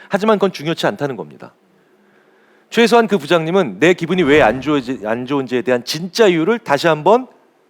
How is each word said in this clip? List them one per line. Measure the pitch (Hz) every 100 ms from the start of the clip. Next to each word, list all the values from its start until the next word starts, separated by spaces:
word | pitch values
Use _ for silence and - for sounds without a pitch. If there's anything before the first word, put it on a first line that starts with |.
| -
하지만 | 196 220 202
그건 | 196
중요치 | - 151 160 151
않다는 | 107 143 110
겁니다. | 76 64 62 _ _ _ _ _ _ _ _ _ _ _ _
최소한 | 226 233 233 220
그 | 196
부장님은 | 143 175 160 196 139 92
내 | 165
기분이 | 180 165 185
왜 | 143 151
안 | 113 131
좋은지, | 135 147 120 120
안 | 107 117 127
좋은지에 | 143 131 123
대한 | 120 123
진짜 | - 156 180 - 214
이유를 | 165 165 233
다시 | - 139 170
한번 | 151 156 240 254 _ _ _ _